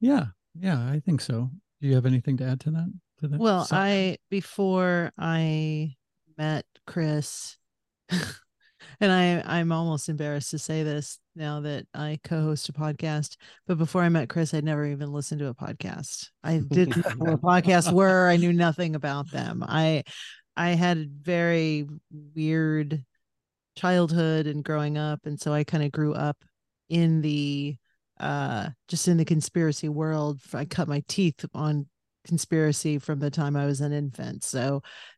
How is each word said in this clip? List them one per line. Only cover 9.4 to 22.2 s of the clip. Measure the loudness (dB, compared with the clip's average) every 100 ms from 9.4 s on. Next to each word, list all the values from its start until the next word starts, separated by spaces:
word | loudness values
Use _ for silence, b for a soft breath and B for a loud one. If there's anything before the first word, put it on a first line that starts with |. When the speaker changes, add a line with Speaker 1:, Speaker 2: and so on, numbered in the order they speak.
| 0
Speaker 2:
I'm | 0 0
almost | 0 0 -2 -4
embarrassed | -4 -4 -4 -6
to | -8
say | -4 -4
this | -2 -4 -6 -12 _
now | -10 -6 -6
that | -6 -6 -8
I | -8 -6 -6
co-host | -4 -2 -2 -2 -6
a |
podcast, | -6 -6 -4 -4 -4 -6 -10 b b -4
but | -2
before | 0 2
I | 4
met | 4 2
Chris, | -2 -2
I'd | 0
never | 0 0 -2
even | -4 -6
listened | -6 -6 -4
to | -6
a |
podcast. | -8 -10 -10 -10 -10 -10 -12 -14 _
I | -2 0
didn't | 2 4 4 4 0 0
know | 0 2
what |
Speaker 1:
<laughs> | 4 4
Speaker 2:
podcasts | 6 4 6
were. | 6 6 6 6
I | 6
knew | 4
nothing | 4 4 2 -2 -2
about | -4 -4 -6
them. | -6 -6 -6 -2
I, | 2 2 2 -2 B B B B -2
I | 0
had | 4 2 2
a | -2 -8
very | -2 0 2 2 2 -2 -4 -10 _ -20